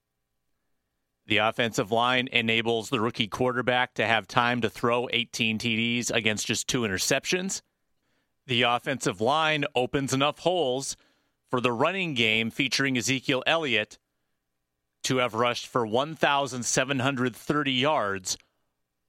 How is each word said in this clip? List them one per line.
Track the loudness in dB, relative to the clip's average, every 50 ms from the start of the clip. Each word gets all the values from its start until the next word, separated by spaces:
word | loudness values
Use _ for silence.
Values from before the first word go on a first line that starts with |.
| _ _ _ _ _ _ _ _ _ _ _ _ _ _ _ _ _ _ _ _ _ _ _ _ _
The | 0 2 2
offensive | 2 2 2 0 -2 0 0 -2 -2 0 0
line | 2 2 2 2 0 0 0 -2
enables | -2 0 2 0 0 2 0 0 -2 -2 -2
the | -2 0
rookie | 0 -2 -2 -2 -4 -4
quarterback | -2 0 0 0 0 0 0 0 0 0 0 -2 -2
to | -2 0
have | 2 2 0 0
time | 0 0 2 2 2 2 0 0
to | -2
throw | -2 0 0 2 2 2 0 -2 -2
eighteen | -4 -4 -4 -4 -2 -2 -2 -2
T | -2 -2 -2 0
Ds | 0 0 0 0 -2 -2 0
against | -2 0 0 0 -2 -2 -2
just | -4 -4 -4 -2
two | -2 -2 -2
interceptions. | 0 0 -2 -2 0 0 0 0 0 -2 -2 -2 -2 -4 -6 -8 -10 _ _ _ _ _ _ _ _ _ _ _ _ _ _ _ _ -2
The | 2 2 4
offensive | 4 2 0 0 -4 -6 -2 -2 -2 -2 0
line | 0 2 2 2 2 2 0 0 -2 -2 0
opens | -2 -2 0 0 -2 0 0 2
enough | 2 2 2 0 0
holes | 0 0 2 2 0 0 0 -2 -4 -6 -10 -12 _ _ _ _ _ _ _ _ _ _
for | -2 0
the | 2 0 2
running | 2 2 2 2 0 -2 -2 0
game | 2 2 2 4 2 0 -2
featuring | -2 -2 -2 0 0 0 0 0 0 0
Ezekiel | 0 0 -2 -2 0 0 -2 0 2
Elliott | 2 0 2 0 0 0 0 0 -2 -8 -18 _ _ _ _ _ _ _ _ _ _ _ _ _ _ _ _ _ _ _ _ -4
to | -2 0 0
have | 0 0 2
rushed | 2 2 2 0 -2 -6 -4
for | -2 -2 -2
one | 0 0 0 0 -2 -2
thousand | 0 2 2 2 2 0 -2 -4 -6 -4
seven | -2 0 0 0 0 0 0
hundred | 0 0 0 0 -2 -2 -2
thirty | -4 -4 -2 -2 0 0 0 0
yards, | 0 0 2 2 0 0 -2 -4 -4 -6 -8 -8 -8 -10 _ _ _ _ _ _ _ _ _ _ _ _